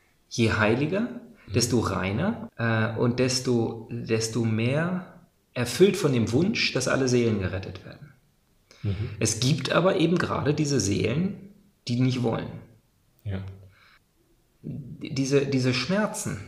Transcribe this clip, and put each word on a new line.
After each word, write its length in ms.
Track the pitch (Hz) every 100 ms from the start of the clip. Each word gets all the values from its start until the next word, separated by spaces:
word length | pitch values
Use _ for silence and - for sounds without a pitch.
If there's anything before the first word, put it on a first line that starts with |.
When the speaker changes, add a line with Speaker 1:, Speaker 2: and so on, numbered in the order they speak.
| _ _ _
Speaker 1:
je 240 | - 113
heiliger, 480 | 95 107 120 147 190
Speaker 2:
Mhm. 520 | 240 - - - -
Speaker 1:
desto 260 | 110 101 120
reiner, 680 | 98 95 92 104 185 240 208 -
äh, 380 | 117 113 110 113
und 200 | 123 120
desto, 680 | 127 - - 120 113 - -
desto 540 | 120 120 113 110 123
mehr 680 | 113 110 117 139 170 185 - - - _ _
erfüllt 420 | - 120 - 190 -
von 160 | 151
dem 180 | 127 107
Wunsch, 420 | 120 - 233 -
dass 140 | 135 127
alle 200 | 131 131
Seelen 320 | 123 117 104
gerettet 440 | 92 92 95 95
werden. 280 | - - - - _ _ _ _ _ -
Speaker 2:
Mhm. 100 | 104 95 104 -
Speaker 1:
Es 220 | 107 -
gibt 320 | 127 156 -
aber 240 | 170 175 -
eben 220 | 160 175
gerade 360 | - - 147
diese 240 | 147 147 139
Seelen, 720 | 98 98 90 135 190 - - - _ _ -
die 100 | 120
nicht 220 | 127 127
wollen. 280 | 123 107 113 113 - - _ _ _ _
Speaker 2:
Ja. 160 | 107 98 95 95 95 _ _ _ _ _ _ _ _ _
Speaker 1:
Diese, 840 | - - - - - 135 135 139 139
diese 260 | 131 127
Schmerzen, 640 | 123 - 190 214 - - -